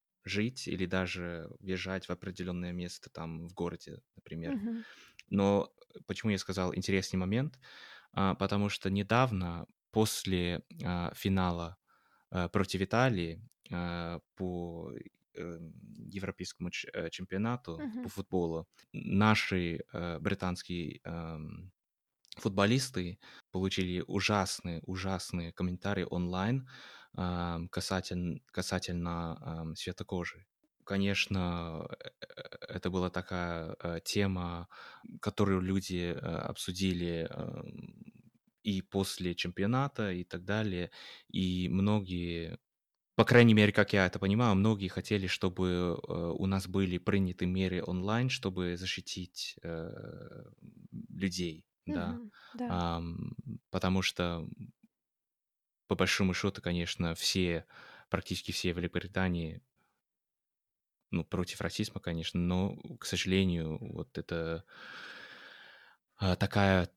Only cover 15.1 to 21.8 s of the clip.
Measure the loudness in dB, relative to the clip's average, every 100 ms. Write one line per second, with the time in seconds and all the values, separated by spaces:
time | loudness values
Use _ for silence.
15.1 | -20 _ -12 -10 -10 -14 -16 -18 -16 -12
16.1 | -8 -8 -6 -10 -8 -8 -6 -8 -6 -6
17.1 | -8 -6 -2 -2 -2 -6 -8 -8 -6 -8
18.1 | -8 -2 0 0 -2 -8 _ _ -10 0
19.1 | 4 6 6 4 0 0 -2 -6 -6 -6
20.1 | -4 -2 0 0 -4 -6 -6 -6 -8 -10
21.1 | -8 -8 -8 -10 -12 -16 -20